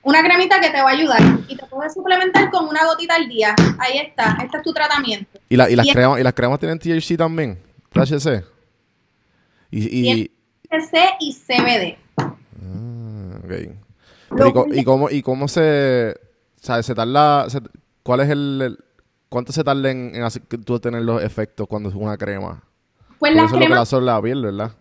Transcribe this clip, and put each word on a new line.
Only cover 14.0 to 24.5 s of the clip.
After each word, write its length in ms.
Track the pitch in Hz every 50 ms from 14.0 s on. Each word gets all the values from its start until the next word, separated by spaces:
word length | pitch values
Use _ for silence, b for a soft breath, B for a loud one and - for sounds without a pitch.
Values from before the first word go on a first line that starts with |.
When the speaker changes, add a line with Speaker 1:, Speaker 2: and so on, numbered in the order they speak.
| b b b b b b
Speaker 1:
Lo 40 | -
Speaker 2:
Pero 120 | - - -
¿y 40 | -
co-, 100 | 127 127
Speaker 1:
cual 120 | 302 285 139
Speaker 2:
y 40 | 127
cómo, 260 | 117 131 135 143 143
y 120 | 139 143 -
cómo 240 | - 131 131 143
se, 680 | 139 - 175 160 156 151 143 139 135 127 123 117 110 - - _ _ _ _ _ _ _ _
sabe, 220 | _ - 123 117 117
se 100 | 123 120
tarda, 540 | 110 113 117 131 143 151 147 147 143 131 -
se, 100 | 117 139 117 - _ - _ _ _ _ _
cuál 180 | - 123 127
es 80 | 139 143
el, 320 | 147 143 143 139 139 135
el, 180 | 135 123 107 - - _ _ _ _ _ _ _ _
cuánto 240 | _ - 123 123 -
se 120 | 131 156 151
tarda 260 | 135 139 139 135 135
en, 240 | 131 127 123 120 -
en 80 | 113 120
hacer 200 | 113 110 123 -
que 140 | _ -
tú 220 | 117 110 - 123 120
tener 220 | - 120 117 117
los 200 | 117 117 113 113 -
efectos 440 | 107 - - 107 - _ - 107
cuando 220 | - 107 104 104 101
es 60 | 98
una 200 | 98 107 107 104
crema? 440 | - 104 101 101 98 95 87 85 - _ _ _ _ _ _ _ _ _ _ _ _
Speaker 1:
Pues 140 | 302 294 311
Speaker 2:
Porque 20 |
Speaker 1:
las 100 | 311 320
Speaker 2:
eso 0 |
es 40 | -
lo 60 | 120 -
que 60 | -
Speaker 1:
cremas 100 | - -
Speaker 2:
la 60 | -
hace 200 | 117 - 139 131
la 200 | 127 127 117 107
piel, 200 | 101 117 131 139 123
¿verdad? 280 | 104